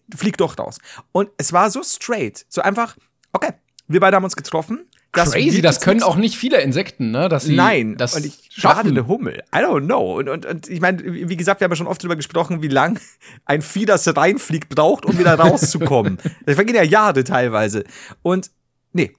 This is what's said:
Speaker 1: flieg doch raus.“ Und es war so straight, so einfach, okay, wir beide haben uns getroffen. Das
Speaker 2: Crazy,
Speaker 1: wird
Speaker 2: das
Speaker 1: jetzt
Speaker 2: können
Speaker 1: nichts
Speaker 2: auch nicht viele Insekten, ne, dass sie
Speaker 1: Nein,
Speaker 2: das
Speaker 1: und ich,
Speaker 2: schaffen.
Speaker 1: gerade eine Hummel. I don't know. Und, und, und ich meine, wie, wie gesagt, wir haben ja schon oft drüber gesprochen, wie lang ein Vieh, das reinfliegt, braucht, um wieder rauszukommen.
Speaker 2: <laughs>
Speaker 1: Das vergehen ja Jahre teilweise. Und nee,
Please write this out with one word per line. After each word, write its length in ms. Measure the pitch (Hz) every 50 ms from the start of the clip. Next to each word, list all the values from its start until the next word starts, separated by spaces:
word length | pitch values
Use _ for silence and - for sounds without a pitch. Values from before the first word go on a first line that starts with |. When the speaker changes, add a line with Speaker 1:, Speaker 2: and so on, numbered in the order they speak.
| _ - 202
Speaker 1:
flieg 200 | - 185 214 147 -
doch 180 | 175 - - -
raus.“ 200 | - - - - - - - - - _
Und 160 | - 185 202 - _
es 160 | - 143 -
war 180 | 170 180 202 220
so 120 | 185 269
straight, 640 | 359 - - - - - 240 208 131 104 - - - _
so 140 | - 180
einfach, 340 | - 190 202 233 233 - - _ _ _ _ _ _ _
okay, 180 | - - 294 320 - _ _ _ _ _ _ -
wir 120 | 156 175
beide 160 | 190 190 196
haben 80 | 185 190
uns 120 | 180 -
getroffen. 500 | - - - 170 160 160 - 226 311 359 _ _ _ _ _
Das 200 | - 175 170 151
Speaker 2:
Crazy, 220 | - 156 160 - 170
Speaker 1:
wird 80 | 185 165
Speaker 2:
das 120 | 160 135
Speaker 1:
jetzt 80 | - -
Speaker 2:
können 120 | 180 208
Speaker 1:
nichts 120 | 233 180 185
Speaker 2:
auch 60 | 147
nicht 200 | 180 220 220 -
viele 240 | - 226 269 311 190
Insekten, 500 | 135 135 120 180 196 - - - 127 110
ne, 180 | 113 131 170 185
dass 140 | 160 135 135
sie 120 | 156 151
Speaker 1:
Nein, 400 | 175 180 220 - 139 113 110 104
Speaker 2:
das 180 | 117 123 123 -
Speaker 1:
und 120 | 156 147
ich, 220 | 147 - - _ _
Speaker 2:
schaffen. 240 | - - 190 214 -
Speaker 1:
gerade 120 | 208 226 185
eine 160 | 135 135 113
Hummel. 360 | 120 208 262 - - - - - _ -
I 40 | 165
don't 280 | 254 359 185 143 139
know. 320 | 175 254 - 98 90 90 -
Und, 100 | 135 135
und, 160 | 143 160 -
und 240 | - 175 156 - -
ich 120 | 180 165
meine, 220 | 180 185 190 170
wie, 260 | - 185 170 - 180 170
wie 60 | 190
gesagt, 240 | 170 170 196 196 -
wir 40 | 196
haben 80 | 175
ja 40 | 170
schon 100 | 151 175
oft 160 | - 175 -
drüber 120 | - 175 170
gesprochen, 460 | 156 139 - - 165 165 - 175 156
wie 60 | 156 147
lang 320 | 135 135 143 175 226 - - - _ _ _ - - - _
ein 160 | - 143 151
Vieh, 240 | 147 - - 196 220
das 280 | - - - - 170 151
reinfliegt, 520 | 143 156 185 208 285 - - 160 156 - -
braucht, 380 | - 151 151 170 - - -
um 120 | - - 175
wieder 160 | 175 175 160
rauszukommen. 840 | 151 165 175 294 - 156 - - 151 165 135 139 120 104 101 92 92 - 160
Speaker 2:
<laughs> 120 | - - -
Speaker 1:
Das 100 | 156 143
vergehen 200 | 170 208 233 233
ja 60 | 220
Jahre 420 | 170 151 185 214 214 208 151 135 127
teilweise. 600 | - - 127 123 120 110 107 110 104 107 104 - - - - - - - -
Und 280 | - 170 185 185 185 - _ _ _ _ _ _ _ _
nee, 200 | - 175 151 - -